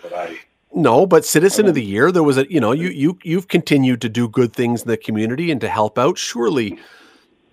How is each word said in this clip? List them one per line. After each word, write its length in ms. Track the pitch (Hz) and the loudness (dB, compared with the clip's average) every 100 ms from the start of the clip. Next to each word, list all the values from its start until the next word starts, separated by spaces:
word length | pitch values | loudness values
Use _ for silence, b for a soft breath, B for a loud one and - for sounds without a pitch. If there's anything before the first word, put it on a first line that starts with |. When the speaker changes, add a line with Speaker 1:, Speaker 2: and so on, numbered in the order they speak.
Speaker 1:
but 100 | - | -14
I 260 | 87 - - - _ _ | -10 -10 -12 -20 _ _
Speaker 2:
No, 320 | - 139 123 190 | 0 4 4 6
but 180 | 160 | 4
Citizen 440 | - 156 190 220 208 | 4 2 2 4 2
Speaker 1:
I 20 | |
Speaker 2:
of 60 | 147 | 2
the 60 | |
Speaker 1:
don't 80 | 104 | -2
Speaker 2:
Year, 220 | 101 151 | 2 2
there 120 | 180 | 4
was 160 | 151 135 | 2 2
a, 120 | 139 | 0
you 80 | 165 | 0
know, 120 | 110 | 0
you, 180 | 143 180 | 0 -4
you, 300 | 147 147 185 | -2 -2 -2
you've 240 | 170 170 - | -4 -4 0
continued 540 | 180 - 143 131 120 | -2 2 2 2 0
to 80 | 120 | -4
do 180 | 113 117 | -4 -2
good 260 | 120 120 | 0 -2
things 280 | - 120 117 | 0 -2 -2
in 60 | 117 | -4
the 100 | 110 | -6
community 540 | - 107 110 131 170 | -4 -4 -4 -4 -4
and 100 | 135 | -4
to 80 | 107 | -4
help 300 | 104 107 - | -2 -2 0
out. 180 | 139 - | -2 -2
Surely 600 | - 240 233 143 110 - b b b b b _ _ | -8 -4 -2 -2 -4 -8 b b b b b _ _